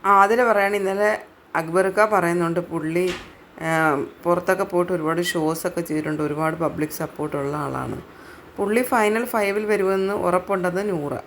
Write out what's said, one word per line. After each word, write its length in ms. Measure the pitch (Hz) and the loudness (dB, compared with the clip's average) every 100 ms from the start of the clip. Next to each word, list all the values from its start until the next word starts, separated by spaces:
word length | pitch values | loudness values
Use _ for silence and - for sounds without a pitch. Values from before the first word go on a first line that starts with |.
| 196 196 | 6 6
ആദില 280 | 202 233 | 6 6
പറയാണ് 320 | 247 202 196 202 | 4 4 2 2
ഇന്നലെ 360 | 190 196 208 214 - - - | 0 2 0 0 -8 -20 -6
അക്ബർക്ക 500 | 170 160 175 185 185 214 | -4 0 2 2 2 4
പറയുന്നുണ്ട് 460 | 208 170 175 170 170 | 4 2 0 0 -2
പുള്ളി, 460 | 170 165 156 170 180 175 - - - - 165 | -4 -6 -2 0 -2 -4 -12 -20 -20 -8 -2
ഏഹ്, 360 | 160 160 147 - - | 2 2 2 -2 -4
പുറത്തൊക്കെ 400 | 170 175 175 185 - | 0 0 2 0 0
പോയിട്ട് 200 | 175 175 | 0 0
ഒരുപാട് 300 | 180 156 165 | -2 -2 -2
ഷോസൊക്കെ 580 | 170 170 156 160 180 175 | -2 -2 -2 -2 -4 -4
ചെയ്തിട്ടുണ്ട്, 420 | 170 156 151 151 | -4 -4 -4 -4
ഒരുപാട് 340 | 151 147 160 160 | -4 -2 -4 -2
പബ്ലിക് 400 | 156 139 151 - | -4 -2 -6 -6
സപ്പോർട്ടുള്ള 540 | 156 - 151 147 139 147 | -8 -6 -6 -4 -4 -4
ആളാണ്. 400 | 139 131 127 131 - - - - - - | -6 -6 -6 -10 -12 -20 -20 -20 -18 -6
പുള്ളി 260 | 202 226 | 0 0
ഫൈനൽ 420 | 247 240 208 220 | 2 2 2 0
ഫൈവിൽ 400 | 233 226 202 202 214 | 0 -2 0 -2 0
വരുമെന്ന് 480 | 208 190 190 190 202 175 | 0 2 2 0 0 0
ഉറപ്പുണ്ടെന്ന് 580 | 180 180 190 180 180 208 | 0 0 -2 0 -2 -2
നൂറ. 240 | 175 143 127 | -4 -4 -8